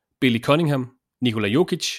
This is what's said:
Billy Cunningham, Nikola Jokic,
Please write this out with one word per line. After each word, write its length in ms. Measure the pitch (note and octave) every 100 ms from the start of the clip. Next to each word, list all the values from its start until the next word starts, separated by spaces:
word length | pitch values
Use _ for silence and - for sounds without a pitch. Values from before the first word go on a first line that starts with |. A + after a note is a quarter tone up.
| _ -
Billy 180 | C3 A#2
Cunningham, 500 | C3 D3+ D#3+ C#3 B2 _ _ -
Nikola 260 | B2 A2 G2+
Jokic, 400 | B2+ F3 D#3 -